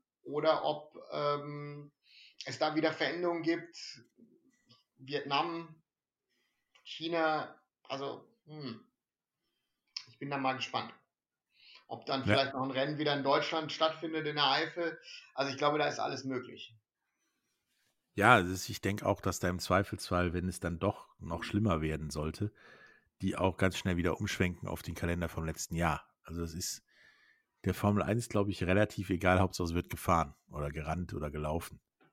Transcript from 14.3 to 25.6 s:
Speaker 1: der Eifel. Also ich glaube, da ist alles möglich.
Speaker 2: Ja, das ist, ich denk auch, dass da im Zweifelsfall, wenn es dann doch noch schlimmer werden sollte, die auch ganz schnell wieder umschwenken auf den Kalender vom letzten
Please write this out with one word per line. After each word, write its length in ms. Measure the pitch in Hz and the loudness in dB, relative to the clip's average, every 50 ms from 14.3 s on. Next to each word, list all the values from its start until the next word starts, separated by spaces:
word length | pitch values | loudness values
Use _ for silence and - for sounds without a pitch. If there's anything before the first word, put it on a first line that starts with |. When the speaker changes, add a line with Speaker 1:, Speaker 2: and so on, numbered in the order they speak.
| 147 | 0
Speaker 1:
der 140 | 147 143 135 | 2 4 4
Eifel. 500 | 135 151 165 156 - 175 170 165 160 - - - - - - - - | 4 4 2 0 -2 -4 -4 -4 -4 -8 -12 -18 -20 -20 -20 -8 -4
Also 160 | 127 135 139 | -2 -2 -2
ich 80 | 131 135 | -2 0
glaube, 200 | 147 147 147 151 | 2 2 2 2
da 100 | 151 143 | 2 0
ist 100 | - - | 0 -2
alles 260 | 107 - 139 131 135 | -4 -4 -4 -6 -6
möglich. 520 | 135 131 123 - - - - - - - _ _ _ _ _ _ _ _ _ _ _ _ _ _ _ _ _ _ _ _ _ _ _ _ _ _ _ _ | -6 -6 -6 -6 -8 -14 -16 -18 -20 -20 _ _ _ _ _ _ _ _ _ _ _ _ _ _ _ _ _ _ _ _ _ _ _ _ _ _ _ _
Speaker 2:
Ja, 280 | 101 98 113 123 110 90 | 4 8 8 10 8 8
das 80 | 87 | 4
ist, 180 | 95 92 - - | 0 -4 -4 -6
ich 140 | 104 - - | -6 -4 -2
denk 200 | 95 101 101 - | -2 -2 0 2
auch, 200 | - 101 - - | 2 2 2 0
dass 180 | 98 87 - | -2 -2 0
da 80 | - 90 | 0 0
im 100 | 90 90 | 0 -2
Zweifelsfall, 760 | - - 90 92 101 - - 107 - - 95 87 90 87 80 | 0 2 2 2 2 2 -4 -8 -4 0 2 2 2 2 0
wenn 120 | 90 87 | 0 -2
es 140 | 92 85 - | -2 -4 -4
dann 180 | - 85 85 80 | -4 -4 -2 0
doch 300 | 92 101 - - - - _ - | 0 0 0 -2 -6 -20 _ -14
noch 260 | - 80 82 80 - | -10 -8 -6 -6 -4
schlimmer 360 | - - 101 107 110 87 80 | -2 0 2 4 4 4 4
werden 300 | 78 78 78 76 78 76 | 2 2 0 -2 -4 -4
sollte, 420 | - 76 76 78 76 - 101 104 - _ - - - - - - - _ _ _ _ - - | -4 -4 -2 -4 -2 -2 -4 -4 -4 _ -18 -20 -20 -20 -20 -20 -20 _ _ _ _ -4 -2
die 140 | 95 - | -2 0
auch 200 | - 90 95 90 | 2 2 2 2
ganz 220 | - 95 92 87 - | 4 2 2 2 2
schnell 180 | - 95 90 | 0 0 2
wieder 240 | 87 85 90 - - | 2 2 2 2 0
umschwenken 480 | 104 98 - - 95 90 87 - - 90 | -2 -2 0 2 2 2 0 -2 -6 -6
auf 140 | 90 - - | -6 -6 -6
den 120 | - 85 | -8 -6
Kalender 360 | - - 87 85 87 87 82 | -4 -2 -2 0 0 -2 -2
vom 160 | - - 80 | -2 -4 -4
letzten 280 | 80 78 - | -4 -4 -6